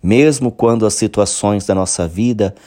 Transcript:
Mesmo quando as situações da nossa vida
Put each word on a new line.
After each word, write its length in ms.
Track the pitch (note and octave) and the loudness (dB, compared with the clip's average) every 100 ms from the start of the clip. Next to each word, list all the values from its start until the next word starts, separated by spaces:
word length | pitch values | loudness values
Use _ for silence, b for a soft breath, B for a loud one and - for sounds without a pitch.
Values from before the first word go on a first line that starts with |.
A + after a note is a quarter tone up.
Mesmo 480 | E2+ A2+ D3+ C#3 B2+ | 2 4 4 2 -4
quando 360 | - A#2 A#2 G#2+ | 0 0 2 0
as 80 | |
situações 680 | - A2 - G2 - G#2 G#2 - | 0 -2 0 -2 0 -2 -2 0
da 60 | |
nossa 360 | F#2+ F#2 - E2+ | -2 -2 -4 -4
vida 440 | E2+ A#2 A2 G2 - | -2 -2 0 -2 -4